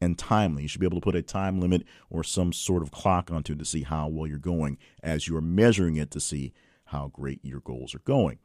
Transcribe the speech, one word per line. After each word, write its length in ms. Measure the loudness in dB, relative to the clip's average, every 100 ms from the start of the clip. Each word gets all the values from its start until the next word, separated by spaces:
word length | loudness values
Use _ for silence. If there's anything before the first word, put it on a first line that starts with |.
and 160 | -2 -2
timely. 460 | 2 2 4 0
You 40 | -4
should 140 | -2
be 60 | -2
able 120 | 0
to 60 | 0
put 100 | -2
a 60 |
time 400 | -2 -4 -2 0
limit 220 | 2 2 0 -14 -10
or 140 | -6
some 280 | -4 0 0
sort 300 | 0 0 0
of 80 | -2
clock 400 | -2 2 2 2
onto 240 | -4 -4
it 60 | -6
to 60 | -4
see 180 | -4
how 240 | -4 -4 -4
well 180 | -4 -6
you're 140 | -6
going 400 | -2 -2 -2 -4 -12 _
as 240 | -4 -4 -2
you're 140 | -2
measuring 540 | 2 6 8 8 4 2
it 140 | -2
to 100 | -4
see 340 | -6 -4 -6 -10 _ _ -10
how 240 | -8 -8
great 300 | -8 -8 -8
your 160 | -10 -12
goals 340 | -10 -10 -10
are 60 | -8
going. 400 | 0 2 2 0